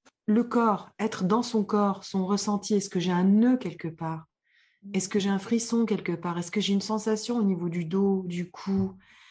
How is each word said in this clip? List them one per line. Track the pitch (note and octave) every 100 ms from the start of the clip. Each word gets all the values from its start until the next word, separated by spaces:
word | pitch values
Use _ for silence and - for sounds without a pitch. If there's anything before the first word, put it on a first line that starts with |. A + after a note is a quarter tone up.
| _ _ -
le | G#3+
corps, | A#3+ A#3+ A3+ F#3+ - -
être | G#3+ -
dans | F3+ A3+
son | A#3+ A3
corps, | G3+ G#3 G3+ F#3
son | - F#3+ F#3
ressenti, | G3 G#3+ G#3 -
est-ce | G#3 -
que | F3+
j'ai | F3
un | F3+
nœud | F#3+ G#3 B3 B3
quelque | F3+ D#3 E3
part ? | D#3+ D#3+ D#3+ - _ _ _ _ _ G3+
Est-ce | G3 F#3+
que | G#3
j'ai | G3
un | F#3+
frisson | - A#3 - A#3 A3
quelque | G3+ -
part ? | E3 F3 E3+
Est-ce | F3
que | G#3+
j'ai | F#3+
une | G3
sensation | F#3+ G#3+ A3 G#3+ A#3 A#3+
au |
niveau | G3+ E3+ F3
du | F3
dos, | D#3+ F#3+ G3 F#3+ F3+
du | F3 F3
cou ? | - G3 G3 F#3+ - _ _ -